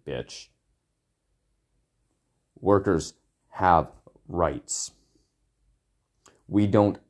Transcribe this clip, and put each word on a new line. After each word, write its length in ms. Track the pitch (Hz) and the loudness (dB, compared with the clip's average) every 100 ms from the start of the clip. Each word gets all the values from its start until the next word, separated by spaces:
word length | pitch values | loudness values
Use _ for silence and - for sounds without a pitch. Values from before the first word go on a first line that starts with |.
| - | -12
bitch. 400 | 64 - - - _ _ _ _ _ _ _ _ _ _ _ _ _ _ _ _ _ _ _ _ - | -12 -12 -18 -20 _ _ _ _ _ _ _ _ _ _ _ _ _ _ _ _ _ _ _ _ -6
Workers 540 | 95 101 98 82 - - _ _ _ | 2 2 2 -2 -2 -16 _ _ _
have 420 | - 92 82 - - _ _ - | -2 4 4 2 -10 _ _ -8
rights. 600 | 85 80 69 - - - _ _ _ _ _ _ _ _ _ _ _ _ _ - _ - | -2 -2 -4 -10 -12 -12 _ _ _ _ _ _ _ _ _ _ _ _ _ -20 _ -4
We 200 | 101 104 | 0 2
don't 320 | 104 104 - | 4 2 -2